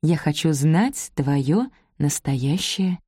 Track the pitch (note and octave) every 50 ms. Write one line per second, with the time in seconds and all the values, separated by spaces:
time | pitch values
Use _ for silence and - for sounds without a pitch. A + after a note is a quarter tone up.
0 | - D#3 E3+ D#3 - D#3 D3 - - E3 D#3 C#3 C#3 D#3 D#3 E3+ A3 C4 C#4 -
1 | - - _ - C#3+ C3+ C#3+ C#3+ C3+ C3 D#3 G#3 B3 C4+ _ _ _ _ _ _
2 | D3 D3 C#3 - _ - C#3 C3 B2 C#3 D3+ F#3+ - - - - F#3+ F#3 F3+ F3
3 | _